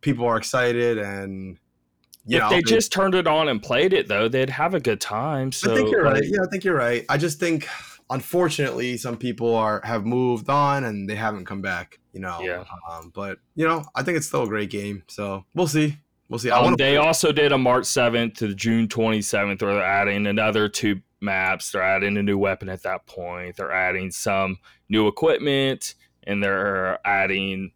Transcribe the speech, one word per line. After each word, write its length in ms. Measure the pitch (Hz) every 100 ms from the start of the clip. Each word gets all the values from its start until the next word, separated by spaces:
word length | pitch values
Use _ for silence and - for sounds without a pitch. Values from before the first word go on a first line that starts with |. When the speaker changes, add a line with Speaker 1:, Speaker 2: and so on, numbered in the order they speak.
Speaker 1:
people 220 | - 127
are 120 | 120 113
excited, 600 | - 131 123 120 120 113
and, 600 | 101 98 98 95 95 85 _ _ _ _ _ -
you 120 | - -
Speaker 2:
If 60 |
Speaker 1:
know, 40 | 214
Speaker 2:
they 80 | 180
Speaker 1:
they 40 |
Speaker 2:
just 300 | 196 226 220
turned 240 | 185 190 185
it 100 | 165
on 220 | 156 151
and 120 | 117
played 320 | - 123 180
it, 140 | 190 -
though, 220 | 101 113
they'd 200 | 131 131
have 240 | 131 160
a 60 | 185
good 200 | 123 104
time. 480 | - 107 143 143 131
Speaker 1:
I 20 |
think 40 |
Speaker 2:
So, 360 | 131 120 110 107
Speaker 1:
you're 140 | 208
Speaker 2:
like 100 | 151
Speaker 1:
right. 80 | -
Yeah, 140 | 107 202 185
I 0 |
think 140 | 190
you're 140 | 190 160
right. 280 | 120 120 -
I 100 | 143
just 220 | 170 147
think, 260 | 170 160 - - - - _ 131 -
unfortunately, 680 | 175 180 147 135 - 123 123
some 200 | 127 117
people 380 | 127 107 117
are, 260 | 113 110 107
have 200 | 117 113
moved 440 | 104 123 127 120 107
on 360 | 139 143 139
and 240 | 123 104 98
they 60 | 104
haven't 280 | 110 104
come 160 | 92 98
back, 360 | 98 90 90 _ _
you 80 | 95
know. 200 | 92 87
Speaker 2:
Yeah. 240 | 92 87 92 90 82
Speaker 1:
Um, 200 | 82 85
but, 240 | 95 98 92 _
you 120 | - 160
know, 180 | 165 147
I 80 | -
think 140 | 135 165
it's 100 | 143
still 160 | 143
a 40 | 117
great 220 | 107 104
game, 340 | 104 101 101 -
so 360 | - 101 95 -
we'll 140 | 160 175
see. 300 | 143 151 147 _ _ _
We'll 120 | 120
see. 100 | 120
I 80 | 123
Speaker 2:
Um, 60 |
Speaker 1:
wanna 120 | 120 123
Speaker 2:
they 200 | 135 143
Speaker 1:
play 0 |
Speaker 2:
also 340 | 156 160 160
did 220 | 143 147
a 60 | 139
March 280 | 127 127 -
seventh 480 | - 120 117 117 -
to 140 | 110
June 360 | 98 113 113 110
twenty-seventh, 760 | 117 113 110 101 107 101 98
where 120 | 104
they're 80 | 101
adding 420 | 92 98 101 101 104
another 420 | 101 110 107 107
two 320 | - 110 98 _ _
maps. 500 | 101 95 95 95 -
They're 120 | 101
adding 340 | 95 95 101 104
a 60 |
new 140 | 101 98
weapon 320 | 98 92 95
at 140 | 92
that 240 | 92 92 _
point. 500 | - 87 87 90 90
They're 140 | 90
adding 400 | 92 92 92 92
some 460 | - - 98 95 92 _ _ _
new 180 | 107 107
equipment, 880 | - 160 147 147 139 135 127 - - _ _
and 180 | - 101
they're 560 | 101 98 101 95 92 92 101
adding 640 | 101 95 95 98 95 95